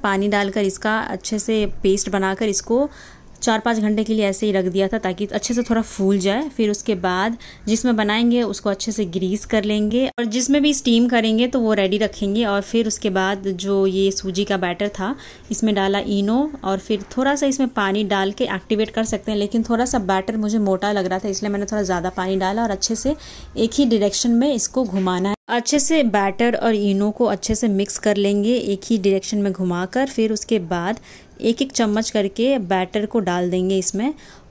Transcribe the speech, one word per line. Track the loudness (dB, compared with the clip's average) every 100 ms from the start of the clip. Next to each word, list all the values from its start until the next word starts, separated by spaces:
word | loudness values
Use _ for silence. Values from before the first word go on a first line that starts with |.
पानी | 0 0 2
डालकर | 0 0 0
इसका | -2 -2 -2 -2
अच्छे | -4 -6 -6 -4
से | -2 0 0 0
पेस्ट | 2 2 0
बनाकर | 0 -2 0 -2
इसको | -2 0 0 0 -4 -20 -20 -20 -4
चार | 0 0
पाँच | 0 0
घंटे | 2 0
के | 0
लिए | 2 2
ऐसे | 2 0
ही |
रख | 2
दिया | 0 0 0
था | 0
ताकि | -4 -4 -4
अच्छे | -4 -2
से | -2
थोड़ा | 0 0
फूल | -2 0 2 2
जाए। | 2 0 -2
फिर | -2 0
उसके | 0 -2 -2
बाद | 0 0 -2 -4 -10 -12 -2
जिसमें | 0 2 2
बनाएंगे | 2 2 2 2
उसको | 0 -2 -2
अच्छे | -2 -4
से | -4 -2
ग्रीस | -2 -2 -2 0
कर | 0
लेंगे | 0 0 0 0 0
और | -2 -2
जिसमें | 0 2 4
भी | 4
स्टीम | 2 4 4 4
करेंगे | 4 2 2 2
तो | 2
वो | 2
रेडी | 2 2 2
रखेंगे। | 0 -2 -2 0
और | 0 0
फिर | 0 0 0
उसके | -2 -2
बाद | 0 0 -2 -4
जो | -4 0 2 2
ये | 2 2
सूजी | 0 -4 -2
का | -2 0
बैटर | -2 -2 -4
था | -4 -4 -6 -10 -20 -8
इसमें | -2 0
डाला | 2 2 0 0
इनो | 0 2 2 0 -4
और | -4 -4
फिर | -2 -4 -4 -2
थोड़ा | 0
सा | 2 0
इसमें | 0 -2
पानी | 0 0 0
डाल | 0 0 0
के | -2 -4
एक्टिवेट | -4 -2 -2 0
कर | -2
सकते | -2 -4 -4
हैं, | -2
लेकिन | 0 0
थोड़ा | 0 0
सा | 0 0
बैटर | 0 0 0 -2
मुझे | 0 0
मोटा | 2 0 0
लग | -2 -2
रहा | -2
था | -4
इसलिए | -4 -4
मैंने | -4 -2
थोड़ा | -2
ज़्यादा | 0 -2 -2
पानी | -4 -2 0
डाला | 0 0
और | -2
अच्छे | -2 -2 -2
से | -2 -4 -6 -18 -12 -2
एक | 0
ही | 2 2
डायरेक्शन | 4 2 0 2
में | 2 2
इसको | 0 -2 -2
घुमाना | -2 0 0 0 0
है। | -2 -2
अच्छे | -2 2 2
से | 4 4
बैटर | 4 2 0 2 0 2
और | 2
इनो | 2 2 2 0
को | 2 0
अच्छे | 0 -2
से | 0 2
मिक्स | 2 0 -2
कर | 0 2
लेंगे | 2 2 2
एक | 0 0 -4 0
ही | 0
डायरेक्शन | 2 0 0 -2
में | -2
घुमाकर। | 0 -2 -2 -2 -2 -2
फिर | 0 0
उसके | -2 -2 -2 0
बाद | -2 -2 -4 -10 -20 -20 -4
एक | -2 0
एक | -2
चम्मच | 0 0 0 0
करके | 0 -2 0 0 0
बैटर | 0 -2 0 -2 -2
को | -2
डाल | 0 0 0
देंगे | 0 0 0
इसमें | 0 -2 -4 -4 -12 -20 -12